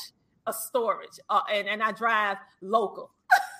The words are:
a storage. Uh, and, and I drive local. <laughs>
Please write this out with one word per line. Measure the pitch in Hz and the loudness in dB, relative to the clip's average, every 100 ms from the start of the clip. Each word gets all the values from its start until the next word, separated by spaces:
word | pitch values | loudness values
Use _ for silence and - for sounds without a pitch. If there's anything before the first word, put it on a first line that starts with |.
| - _ _ _ - | -10 _ _ _ -10
a | |
storage. | - - 247 220 180 - - - | -8 -4 -2 0 -2 -8 -14 -2
Uh, | 202 - | 0 0
and, | 208 196 | -2 -2
and | 214 | -2
I | 220 | -2
drive | 202 233 220 208 196 - _ | 0 0 2 0 -4 -10 _
local. | 190 220 196 - - _ - | 0 0 0 -4 -16 _ 4
<laughs> | - - - | 4 4 -10